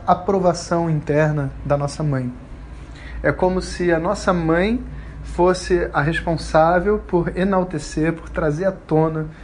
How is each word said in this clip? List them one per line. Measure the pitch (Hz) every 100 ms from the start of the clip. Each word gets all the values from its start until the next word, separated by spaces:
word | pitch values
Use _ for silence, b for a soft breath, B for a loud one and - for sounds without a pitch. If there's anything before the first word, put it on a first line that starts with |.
| -
aprovação | 180 - 196 175 165 - 170 170
interna | 156 143 147 156 151 139 -
da | - 143
nossa | 143 -
mãe. | 156 135 123 123 - - - B B B B B
É | 147
como | 143 180 185
se | 175 - 175
a | 165
nossa | 170 202 214
mãe | 180 160 165 196 247 - B B B
fosse | - - 175 180 - 180 165
a | 160
responsável | 143 165 - 160 - 160 160 180 190 214
por | - 175 165 175
enaltecer, | 190 190 180 160 - - 160
por | 165 -
trazer | - 160 147
à | 190
tona, | 190 - 156 160 160 156 B